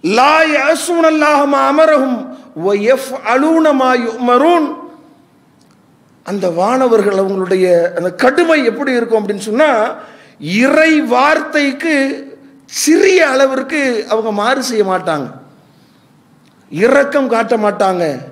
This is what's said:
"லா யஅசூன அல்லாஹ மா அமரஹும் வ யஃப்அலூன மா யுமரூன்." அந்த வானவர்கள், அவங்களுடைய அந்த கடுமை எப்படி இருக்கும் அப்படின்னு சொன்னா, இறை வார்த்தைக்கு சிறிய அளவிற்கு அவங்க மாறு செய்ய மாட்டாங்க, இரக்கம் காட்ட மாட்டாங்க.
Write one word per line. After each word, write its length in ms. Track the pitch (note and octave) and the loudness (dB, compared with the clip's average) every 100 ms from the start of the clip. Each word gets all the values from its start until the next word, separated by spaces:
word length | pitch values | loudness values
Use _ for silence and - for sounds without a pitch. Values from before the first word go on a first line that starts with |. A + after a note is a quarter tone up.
"லா 420 | D#3+ A3 C4+ D#4 | 0 2 4 4
யஅசூன 600 | D#4+ C#4+ C#4 D#4+ - E4+ | 2 0 0 -2 -2 0
அல்லாஹ 440 | D#4+ D#4 D4+ D4 C#4 | 2 2 2 2 2
மா 240 | C#4 C4+ | 0 0
அமரஹும் 560 | C#4+ D#4+ D4 C4 A#3+ - - - D#3 F#3 | 2 2 2 0 -4 -8 -18 -18 -6 -2
வ 100 | G3+ | 0
யஃப்அலூன 960 | G#3+ C4 - C4 G#3 B3+ D4+ D#4+ D#4 | 0 0 -2 -8 -2 0 2 2 2
மா 220 | C4+ B3+ B3 | 2 0 0
யுமரூன்." 760 | A#3 A#3 B3 B3 D#4 F4 D4 - - - - _ _ _ _ _ _ _ _ _ _ _ | -4 -4 0 2 4 2 -2 -8 -16 -20 -20 _ _ _ _ _ _ _ _ _ _ _
அந்த 260 | - G3 F3+ | -10 -4 -4
வானவர்கள், 640 | E3 G3 C4 B3+ A3 G3+ | -2 0 0 2 2 2
அவங்களுடைய 800 | F#3+ G3 F#3+ F#3 F#3+ F#3 E3+ F3 | 0 -2 -4 -2 0 4 2 2
அந்த 180 | E3+ F3+ F3+ | -2 -6 0
கடுமை 480 | B3+ C#4+ E4 D#4 A#3+ | 2 2 2 2 0
எப்படி 260 | G#3+ C#4 | -2 -2
இருக்கும் 360 | B3 A#3 A3 G3+ | -2 0 -2 -2
அப்படின்னு 100 | G3+ | -6
சொன்னா, 560 | G#3+ A3 D4+ A#3+ A3+ - - - - _ | -4 0 2 2 -2 -6 -18 -20 -20 _
இறை 600 | D3+ G3 C4 D4+ D#4+ D#4 | -4 0 2 4 4 2
வார்த்தைக்கு 960 | B3 B3 C#4 E4 - D4+ C#4 C4+ E4+ D4 C4+ - - - - _ _ | 2 0 2 0 -2 -2 -2 -4 -2 0 -2 -6 -14 -20 -20 _ _
சிறிய 640 | - - E4+ F#4+ F#4 D4+ | -6 0 4 4 4 2
அளவிற்கு 760 | C4 C4+ C4+ C4+ D#4 C4+ A3+ - | 2 0 0 -4 -2 -2 -2 -2
அவங்க 220 | A3 A3 | -4 -2
மாறு 320 | G#3 G#3+ C4+ | -2 -2 -2
செய்ய 200 | B3+ A3 | -2 -2
மாட்டாங்க, 480 | F#3+ F#3 E3 D3+ A#2+ - - _ _ _ _ _ _ _ _ _ _ _ _ | 0 -2 -2 -6 -6 -14 -20 _ _ _ _ _ _ _ _ _ _ _ _
இரக்கம் 600 | D3+ A#3 C#4 C#4 D4 C4 | -2 2 2 2 -2 0
காட்ட 280 | A3+ A3 A#3 | -2 0 0
மாட்டாங்க. 600 | G#3 F#3 G3 F3+ E3 C3 - | -2 0 -2 0 -4 -6 -14